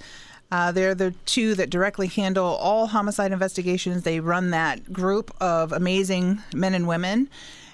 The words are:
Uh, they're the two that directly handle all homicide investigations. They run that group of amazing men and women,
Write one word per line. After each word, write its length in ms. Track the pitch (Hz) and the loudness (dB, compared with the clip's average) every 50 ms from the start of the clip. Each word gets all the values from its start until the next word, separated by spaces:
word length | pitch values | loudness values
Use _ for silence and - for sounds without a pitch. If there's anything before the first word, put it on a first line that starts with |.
| - - - - - - - - - _ | -10 -16 -20 -20 -20 -20 -20 -20 -10 _
Uh, 200 | 185 175 175 175 | 0 0 0 2
they're 240 | 175 185 185 190 190 | 2 2 2 2 2
the 160 | 185 190 185 180 - - - | 2 0 -2 -2 -4 -6 -2
two 260 | - 254 220 220 208 | 0 2 2 2 2
that 140 | 190 175 - | 0 0 0
directly 380 | 165 175 190 202 196 - 190 180 | 0 0 0 0 0 -2 -4 -2
handle 380 | - 214 196 190 190 190 180 | 0 -2 0 0 2 2 2
all 420 | 175 160 - - 180 214 226 226 214 | 0 0 0 2 2 2 2 2 2
homicide 440 | 208 214 202 208 202 - 202 190 | 2 0 0 0 0 0 0 0
investigations. 720 | 190 180 190 185 - 185 180 180 180 180 - 185 180 180 170 | 0 0 0 -2 -2 -2 -2 0 0 0 0 -2 -2 -2 0
They 160 | 170 165 160 | 0 -2 0
run 300 | 160 170 175 180 185 180 | 0 0 0 2 0 0
that 400 | 170 160 160 151 127 107 - - | 0 2 0 0 -2 -4 -8 -10
group 400 | 185 185 185 190 196 214 - - - - | -6 -2 0 0 0 0 -2 -6 -6 -2
of 320 | 185 180 165 165 165 160 | 0 2 2 2 0 0
amazing 720 | 147 156 180 180 185 190 196 185 190 180 180 180 196 208 - - - | 0 0 0 2 2 2 2 2 2 2 2 2 2 0 -2 -6 -2
men 180 | 180 185 190 190 | 0 0 2 2
and 140 | 180 175 170 | 0 0 0
women, 420 | 170 170 180 185 208 240 277 - - - - - - - - - | 0 0 0 0 0 0 0 0 -4 -12 -20 -20 -20 -20 -20 -20